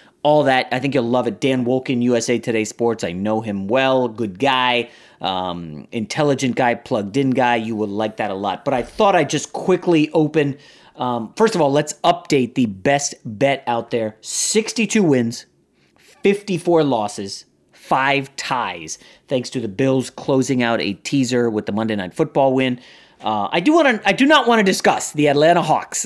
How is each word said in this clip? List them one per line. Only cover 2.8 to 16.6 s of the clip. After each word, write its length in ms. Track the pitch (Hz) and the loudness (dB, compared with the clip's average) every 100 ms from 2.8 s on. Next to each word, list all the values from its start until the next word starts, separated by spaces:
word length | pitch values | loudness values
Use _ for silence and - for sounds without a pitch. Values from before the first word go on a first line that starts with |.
| 117 113 | -2 0
I 80 | 92 | -4
know 300 | 87 104 110 | -4 -2 -2
him 260 | 113 101 98 | -2 -6 -2
well. 400 | 127 135 131 123 | 0 2 2 0
Good 300 | 110 110 92 | -4 -8 -2
guy. 500 | 135 127 127 123 117 - - _ | 0 2 2 0 -2 -10 -20 _
Um, 680 | 92 92 92 87 85 76 - | -6 -4 -4 -6 -10 -14 -10
intelligent 640 | 117 107 - 147 135 135 120 | -8 -8 -2 0 0 -2 0
guy, 200 | 127 117 | 0 0
plugged 420 | - 120 101 120 | -4 -4 -2 -2
in 140 | 135 | 0
guy. 240 | 127 123 120 | 2 2 0
You 200 | 113 107 | -2 -4
will 120 | 104 | -4
like 280 | 101 110 107 | -4 -4 -4
that 140 | 107 | -6
a 40 | |
lot. 300 | 95 101 90 | -4 -4 -4
But 80 | - | -2
I 100 | 131 | -4
thought 320 | 117 - 208 | -4 0 2
I'd 140 | 185 143 | 4 2
just 240 | 151 - | -2 -6
quickly 560 | - - 180 180 165 156 | -8 -2 0 2 2 2
open. 440 | 170 151 160 143 131 - - - - | 2 2 0 -2 -4 -14 -20 -20 -6
Um, 380 | 123 120 110 - | -4 -4 -6 0
first 180 | 220 | 0
of 60 | 220 | 2
all, 100 | 143 | 2
let's 220 | 143 151 - | 2 -2 -2
update 500 | 170 175 - 143 123 | 0 0 0 0 0
the 100 | - | 0
best 500 | 117 95 113 139 - - 123 | -2 0 0 0 -2 -8 -12
bet 380 | 104 135 135 - | -2 0 0 -2
out 240 | 117 113 | -4 -2
there. 260 | 120 110 - | -4 -4 -8
Sixty-two 800 | - - - 214 220 - 214 220 | -10 -6 0 0 -2 -2 0 2
wins, 420 | 180 131 117 120 - _ _ _ _ _ | 4 4 2 -4 -16 _ _ _ _ _
fifty-four 840 | - - 196 202 - 175 | -20 -2 0 0 -2 -4